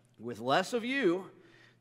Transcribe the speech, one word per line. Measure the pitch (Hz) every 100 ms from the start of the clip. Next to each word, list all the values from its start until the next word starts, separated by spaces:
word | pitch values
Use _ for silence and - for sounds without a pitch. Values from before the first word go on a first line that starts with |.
| _ -
With | 113 107
less | 120 147 190
of | 247
you, | 233 269 220 180 - - - - - _